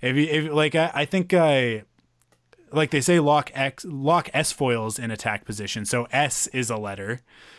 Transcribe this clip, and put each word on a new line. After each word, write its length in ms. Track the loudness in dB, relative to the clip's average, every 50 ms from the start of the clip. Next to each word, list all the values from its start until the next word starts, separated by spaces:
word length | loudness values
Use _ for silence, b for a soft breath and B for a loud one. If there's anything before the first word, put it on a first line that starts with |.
If 140 | -4 0 0
you, 80 | 2 2
if, 260 | 2 0 0 0 0 2
like, 220 | 2 2 2 2
I, 160 | 2 0 0 0
I 120 | -2 -2
think 280 | 0 0 -2 0 2 4
I, 500 | 4 6 6 4 4 2 0 -2 -4 -8 _ _ _ _ _ _ _ _ _ _ _ _ _ _ _ _ _
like, 200 | 0 0 0 2
they 100 | 2 2
say 180 | 2 4 4 4
lock 300 | 6 4 4 2 2 -2 -4
X, 300 | -4 -4 -4 -4 -8 -12
lock 460 | -10 -8 -2 0 2 2 2 0 -2 -2
S 180 | -2 -2 -2
foils 480 | -2 -2 0 0 0 0 -2 -4 -6 -6
in 100 | -6 -8
attack 320 | -8 -6 -4 -6 -6 -6 -6
position. 420 | -10 -10 -8 -8 -8 -8 -8 -4
So 220 | -2 -2 -2 -2 -2
S 360 | 0 0 0 0 -2 -4 -4
is 220 | -4 -4 -4 -4 -2
a 80 | -4
letter, 440 | -6 -6 -8 -10 -8 -8 -8 -8 -10 B B B B B B B